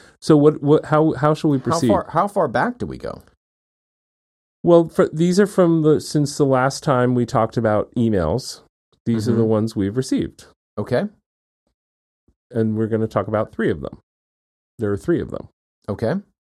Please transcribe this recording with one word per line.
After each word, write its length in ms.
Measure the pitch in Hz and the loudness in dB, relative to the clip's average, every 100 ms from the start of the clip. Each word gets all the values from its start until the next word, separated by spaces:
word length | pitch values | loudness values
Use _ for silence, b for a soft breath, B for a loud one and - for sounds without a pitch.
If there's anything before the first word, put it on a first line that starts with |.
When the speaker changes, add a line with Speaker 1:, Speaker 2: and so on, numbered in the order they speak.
| b b | b b
Speaker 1:
So 160 | - 151 | 2 4
what, 260 | 147 - | 4 2
what, 220 | 143 151 - | 2 2 2
how, 280 | 151 156 | 2 2
how 200 | 123 151 | 2 0
shall 180 | 156 156 | 0 0
we 80 | 139 | 0
Speaker 2:
How 40 | |
Speaker 1:
proceed? 240 | 127 165 123 | 0 0 2
Speaker 2:
far, 200 | 95 - | 2 0
how 180 | 156 196 | -2 0
far 220 | 202 151 | 0 0
back 280 | 120 190 247 | 0 -2 -4
do 80 | 82 | -10
we 120 | 64 | -10
go? 240 | - - - _ _ _ _ _ _ _ _ _ _ _ _ _ | -12 -12 -18 _ _ _ _ _ _ _ _ _ _ _ _ _
Speaker 1:
Well, 260 | 170 170 170 | 4 4 4
for, 180 | - 175 | 0 0
these 320 | 156 175 180 | 0 0 2
are 80 | 202 | 2
from 360 | 196 175 165 | 2 2 4
the, 180 | 156 139 | 2 2
since 360 | - 151 143 - | 0 -2 -2 0
the 80 | 139 | 2
last 380 | 131 135 - | 2 0 -2
time 320 | - 127 123 123 | 0 2 2 0
we 100 | 117 | 0
talked 300 | 127 113 - | 0 0 0
about 380 | 110 107 - - | 0 0 -2 -2
emails. 640 | 113 101 78 113 - - _ _ _ _ - | 0 0 0 -2 -6 -16 _ _ _ _ -4
These 240 | 113 107 | -2 0
are 20 | |
the 80 | 117 | 0
Speaker 2:
Mm-hmm. 60 | 110 | 2
Speaker 1:
ones 260 | 110 110 107 | 0 -2 -2
we've 180 | 98 120 | -4 -4
received. 500 | 135 269 - - - _ _ - | -2 -4 -4 -10 -20 _ _ -10
Speaker 2:
Okay. 280 | 104 123 202 - _ _ _ _ _ _ _ _ _ _ _ _ _ | -4 -4 -4 -8 _ _ _ _ _ _ _ _ _ _ _ _ _
Speaker 1:
And 240 | 117 113 110 | -2 -2 -2
we're 100 | 110 | -2
gonna 200 | 110 110 | -2 -2
talk 200 | 110 98 | -4 -2
about 260 | 107 110 | -4 -4
three 180 | - 208 | -4 -4
of 100 | 82 | -4
them. 180 | 67 - _ _ _ _ _ _ _ - | -8 -14 _ _ _ _ _ _ _ -6
There 140 | 104 | -4
are 60 | 101 | -2
three 240 | - 156 | -2 -2
of 100 | 76 | -4
them. 160 | - - _ _ _ - | -10 -14 _ _ _ -10
Speaker 2:
Okay. 280 | 101 113 185 - _ _ | -4 -4 -4 -8 _ _